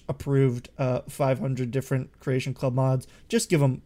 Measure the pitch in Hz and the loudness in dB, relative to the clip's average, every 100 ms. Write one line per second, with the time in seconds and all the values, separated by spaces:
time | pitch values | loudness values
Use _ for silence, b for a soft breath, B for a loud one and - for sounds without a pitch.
0 | - 139 143 139 135 120 - - 131 127 | -8 -6 0 4 4 0 -6 -4 -2 -2
1 | - - 135 131 139 127 123 131 127 135 | -4 -2 0 0 -2 -4 -2 -4 -2 -2
2 | 127 - - 131 135 127 135 123 131 131 | -4 -8 -2 -2 -2 -4 -2 0 2 0
3 | - b - 226 - 165 139 127 | -4 b -2 -2 2 4 4 0